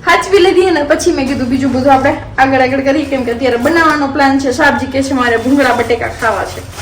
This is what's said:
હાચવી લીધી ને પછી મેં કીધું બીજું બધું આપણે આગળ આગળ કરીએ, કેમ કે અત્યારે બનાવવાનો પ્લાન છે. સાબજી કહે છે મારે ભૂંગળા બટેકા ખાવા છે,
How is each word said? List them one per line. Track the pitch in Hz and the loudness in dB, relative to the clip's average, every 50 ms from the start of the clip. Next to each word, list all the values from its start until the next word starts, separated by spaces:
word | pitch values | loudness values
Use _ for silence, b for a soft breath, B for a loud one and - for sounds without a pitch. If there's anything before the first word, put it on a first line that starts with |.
| - | 0
હાચવી | 349 339 - - - 370 403 | 0 0 0 0 2 2 4
લીધી | 349 381 381 359 359 381 | 4 4 4 4 2 2
ને | 339 302 294 | 2 0 0
પછી | 277 302 320 - 349 | 0 0 0 2 0
મેં | 311 285 269 254 | 0 0 -2 -2
કીધું | 277 233 254 233 | -2 -4 -2 -2
બીજું | 262 262 254 269 | -2 0 0 0
બધું | 240 262 247 285 269 | 0 0 2 4 4
આપણે | 262 262 277 320 311 - - - - | 4 2 0 -2 -2 -8 -10 0 0
આગળ | 262 269 269 262 | 2 2 4 2
આગળ | 262 254 269 269 | 0 0 0 -2
કરીએ, | 262 269 277 311 285 | 0 0 0 0 -2
કેમ | 269 277 262 240 | -2 -4 -4 -4
કે | 233 | -4
અત્યારે | 240 233 269 247 233 233 | -4 -2 -2 -2 -2 0
બનાવવાનો | 240 294 330 339 330 311 302 302 285 269 | 0 0 2 2 2 2 2 0 -2 -4
પ્લાન | 269 294 277 277 269 277 | 0 0 2 2 2 2
છે. | 269 269 | 0 -2
સાબજી | 247 - 302 285 247 233 254 269 | 0 2 2 0 2 0 -4 -4
કહે | - 269 269 | -4 -4 -2
છે | 269 285 | -2 -2
મારે | 254 247 240 233 226 | -2 0 0 0 0
ભૂંગળા | 226 254 277 285 269 254 240 240 | 0 2 2 2 2 2 0 0
બટેકા | 233 - 240 - 120 110 - - | 0 -2 -2 -2 -2 -8 -8 -4
ખાવા | 247 226 208 190 - | -2 -2 -2 -2 -4
છે, | - - - - - - - | -8 -10 -12 -14 -14 -14 -14